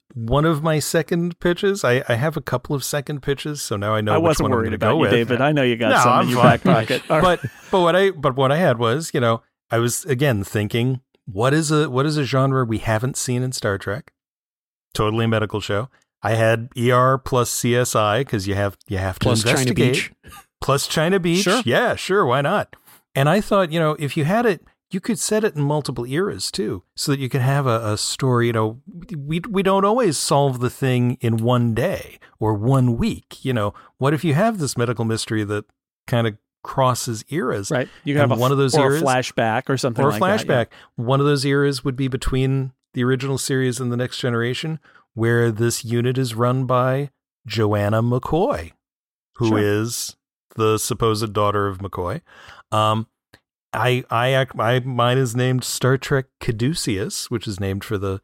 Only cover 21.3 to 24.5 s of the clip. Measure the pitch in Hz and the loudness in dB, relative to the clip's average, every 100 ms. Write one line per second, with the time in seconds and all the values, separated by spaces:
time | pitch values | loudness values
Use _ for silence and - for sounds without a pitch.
21.3 | 175 202 226 151 143 233 117 - 196 160 | 0 2 0 2 2 0 -2 -2 0 2
22.3 | 131 143 196 - - _ - _ - 143 | 2 0 -2 -4 -12 _ -20 _ 0 2
23.3 | 190 - 202 180 165 156 151 147 160 147 | 2 2 2 2 0 0 0 -4 -2 0
24.3 | 214 240 | 2 2